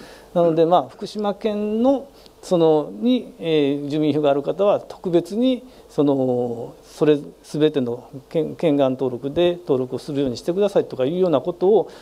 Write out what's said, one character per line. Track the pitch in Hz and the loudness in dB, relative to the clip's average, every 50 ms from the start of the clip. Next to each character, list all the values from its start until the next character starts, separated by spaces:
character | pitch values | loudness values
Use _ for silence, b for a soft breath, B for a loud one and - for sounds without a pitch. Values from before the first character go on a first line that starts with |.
| B B B B B B B | B B B B B B B
な | 180 | 2
の | 170 170 160 | 2 2 4
で、 | 165 165 | 4 4
ま | 165 180 165 | 4 4 2
あ、 | 131 123 | 2 0
福 | - - 214 | -8 -12 -12
島 | - - 214 208 202 190 | -10 -8 -6 -4 -4 -4
県 | 202 - 220 208 208 208 214 214 220 240 | -4 -4 -4 -4 -4 -4 -2 -2 0 2
の、 | 262 277 254 - - B B B B B _ | 2 2 0 -2 -8 B B B B B _
そ | - - 185 170 | -4 0 2 4
の、 | 165 160 156 151 147 - | 4 4 4 4 0 -2
に、 | - 214 214 247 254 240 - - - - | -6 -4 0 0 0 0 -2 -6 -14 -8
え | - 165 156 151 147 135 143 143 | -4 0 0 2 2 2 0 -2
ー、 | 143 143 | -4 -4
住 | 143 156 | -2 0
民 | 151 151 139 | 0 0 2
票 | 151 | 2
が | 151 143 | 2 2
あ | 139 | 2
る | 143 | 2
方 | 135 156 151 - 196 | 0 -4 -2 0 2
は | 208 180 - | 2 2 0
特 | - - - - - 190 | -2 -8 -14 -10 -4 0
別 | 170 170 170 - 196 | 0 0 0 0 -2
に、 | 220 247 262 254 226 - B B B B B | 0 0 0 0 -2 -6 B B B B B
そ | - - 143 | -2 0 2
の、 | 143 139 135 131 127 123 123 123 120 117 117 127 139 - - - | 2 2 2 0 0 0 0 -2 -4 -4 -8 -10 -14 -14 -18 -20
そ | - - - 160 | -12 -6 0 2
れ、 | 151 151 143 147 - - - - | 2 2 2 0 -10 -18 -20 -16
全 | - - 151 151 156 | -8 -2 0 0 0
て | 151 147 | 2 0
の | 127 120 117 123 - - - 135 - - | -4 -4 -6 -8 -10 -16 -18 -18 -12 -6
県、 | - 165 156 147 139 | -4 -4 -4 -4 -4
県 | - - 165 143 143 | -2 0 0 2 2
が | 139 131 | 2 0
ん | 131 | 0
登 | 127 139 127 | -2 -4 -4
録 | 123 117 139 139 | -4 -6 -8 -6
で | 147 170 175 175 175 175 | -2 0 0 0 0 -2
登 | - - 143 127 | -2 -2 -2 0
録 | 127 127 131 120 | -2 -4 -6 -10
を | |
す | - - | -8 -6
る | 147 139 | -4 -2
よ | 143 | -2
う | 131 | -2
に | 117 113 | -4 -6
し | |
て | - - 170 | -4 -4 -2
く | 190 | 0
だ | 208 196 | 0 0
さ | - 175 | 0 0
い | 135 | -2
と | - - 127 | -2 -4 -4
か | 127 | -4
い | 139 170 | -2 0
う | 180 | 0
よ | 185 180 | 0 2
う | |
な | 151 127 | 0 0
こ | - 175 170 | -2 -2 -6
と | - 180 185 | -2 2 2
を、 | 226 180 - B B B | 4 2 2 B B B